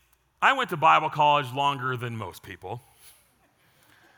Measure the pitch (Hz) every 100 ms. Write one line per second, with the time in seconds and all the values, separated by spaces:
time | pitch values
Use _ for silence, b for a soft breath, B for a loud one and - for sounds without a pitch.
0 | _ _ _ _ 214 269 247 170 156 160
1 | 156 147 147 143 131 131 143 139 127 127
2 | 120 113 98 - - 95 92 123 - _
3 | - _ _ _ _ _ b b b b
4 | b